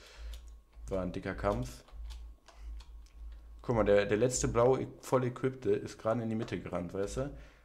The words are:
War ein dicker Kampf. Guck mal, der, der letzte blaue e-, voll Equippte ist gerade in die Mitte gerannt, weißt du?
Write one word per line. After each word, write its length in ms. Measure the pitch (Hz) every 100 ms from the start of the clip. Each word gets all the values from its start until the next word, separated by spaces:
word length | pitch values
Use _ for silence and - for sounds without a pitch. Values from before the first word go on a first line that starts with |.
| - - - - - - _ - -
War 140 | 95
ein 100 | 90
dicker 220 | 92 95 87
Kampf. 500 | 101 117 123 - - - - - - - - - - - - - - - - - - -
Guck 160 | - 113
mal, 80 | 101
der, 220 | 101 101
der 100 | 107
letzte 320 | 127 - 135
blaue 320 | 117 123 131
e-, 60 | 127 -
voll 240 | - 131
Equippte 480 | 123 127 135 131 101
ist 280 | 104 - -
gerade 220 | 110 117
in 60 | 113
die 80 | 110
Mitte 240 | 113 92
gerannt, 340 | 87 87 87
weißt 220 | 95 101 127
du? 220 | 143 - - -